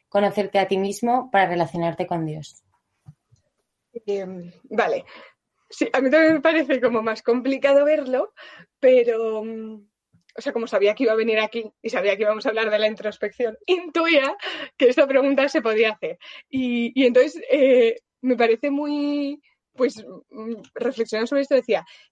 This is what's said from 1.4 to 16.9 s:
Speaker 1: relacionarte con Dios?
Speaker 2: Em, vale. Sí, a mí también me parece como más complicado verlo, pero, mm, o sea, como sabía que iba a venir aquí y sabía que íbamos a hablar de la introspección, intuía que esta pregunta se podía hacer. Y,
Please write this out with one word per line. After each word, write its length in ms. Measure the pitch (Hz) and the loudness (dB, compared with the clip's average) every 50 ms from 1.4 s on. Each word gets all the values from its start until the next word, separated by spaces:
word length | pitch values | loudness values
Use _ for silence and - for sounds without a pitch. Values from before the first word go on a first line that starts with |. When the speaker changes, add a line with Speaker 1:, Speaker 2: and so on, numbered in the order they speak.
| 190 | 2
Speaker 1:
relacionarte 600 | 175 175 175 165 - - 170 170 170 165 - 175 | 2 0 -2 -2 -2 -4 -4 -4 -4 -4 -4 -6
con 200 | - 175 165 160 | -4 -4 -4 -4
Dios? 360 | 156 151 156 143 - - _ _ _ _ _ _ _ _ _ _ - - _ _ _ _ _ _ _ _ _ _ _ _ _ _ _ - 233 - | -6 -8 -10 -14 -16 -20 _ _ _ _ _ _ _ _ _ _ -20 -20 _ _ _ _ _ _ _ _ _ _ _ _ _ _ _ -18 -12 -8
Speaker 2:
Em, 460 | 202 202 196 190 185 190 180 170 175 - _ _ | -6 -6 -6 -6 -8 -12 -12 -14 -16 -20 _ _
vale. 400 | - 214 208 208 165 143 - - - - - - - _ _ _ _ _ _ _ _ | -6 -2 -2 0 0 -2 -4 -6 -10 -18 -20 -20 -20 _ _ _ _ _ _ _ _
Sí, 180 | - - - - | -8 -6 -2 0
a 80 | - 262 | 0 0
mí 100 | 269 262 | 2 4
también 240 | 285 320 320 311 320 | 4 6 6 6 4
me 60 | 294 | 4
parece 400 | - 320 320 320 277 254 285 240 | 2 2 2 2 0 0 0 0
como 220 | 233 254 240 220 | 0 0 0 0
más 200 | 226 226 220 220 | -2 -4 -4 -4
complicado 640 | - 240 233 254 226 269 269 262 - 277 277 285 285 | -2 -2 -2 0 0 -2 -2 0 2 4 4 4 4
verlo, 480 | 302 311 302 269 262 254 262 370 - _ - - - - - - _ _ _ | 4 2 0 0 -2 -2 -2 -2 -4 _ -16 -20 -20 -20 -20 -20 _ _ _
pero, 640 | - 262 254 247 233 240 226 226 226 220 220 214 214 | 4 6 6 6 4 2 0 -2 -2 -4 -4 -6 -8
mm, 440 | 226 226 220 220 220 220 208 202 _ _ _ _ _ _ _ _ _ - 226 | -8 -10 -12 -12 -14 -16 -18 -20 _ _ _ _ _ _ _ _ _ -18 -10
o 20 | |
sea, 120 | - 277 | -8 -6
como 140 | - 233 226 | -4 -4 -4
sabía 280 | - 226 190 202 233 262 | -2 0 2 2 2 2
que 100 | - 269 | 2 2
iba 80 | 220 | 2
a 40 | 220 | 2
venir 240 | 220 220 233 214 220 | 2 0 0 0 0
aquí 320 | 214 214 - 233 220 220 - _ | 0 -2 -4 -8 -10 -10 -12 _
y 80 | - 226 | -8 -4
sabía 260 | 240 185 185 202 196 | -2 0 0 0 0
que 60 | 190 | 0
íbamos 240 | 214 208 220 214 - | 0 -2 -2 -2 -2
a 40 | 254 | -2
hablar 200 | 220 220 226 214 | -2 -2 -2 0
de 80 | 214 208 | 0 0
la 80 | 214 | 0
introspección, 720 | 214 226 - 202 208 - - 214 208 - - 240 220 214 - _ | -2 -2 -4 -8 -8 -6 -6 -8 -8 -4 -4 -4 -4 -6 -6 _
intuía 680 | - 370 349 359 320 - 339 320 330 320 277 269 277 392 403 - 349 339 311 294 - _ | 0 0 0 -2 -2 -2 0 0 2 2 2 2 0 -4 -8 -10 -12 -12 -12 -14 -14 _
que 120 | - 277 247 | 2 2 4
esta 180 | 254 320 285 | 4 4 2
pregunta 420 | 277 269 262 277 277 277 254 269 - | 4 2 2 2 2 2 2 0 0
se 140 | - 311 | 0 0
podía 300 | 220 226 214 214 226 220 | 0 0 2 2 0 0
hacer. 260 | 214 - - 160 175 - - - - - - _ | -2 -4 -8 -10 -10 -12 -16 -20 -20 -20 -14 _
Y, 440 | - 262 254 247 240 233 233 233 | -6 -4 -2 -2 -2 -2 -2 -2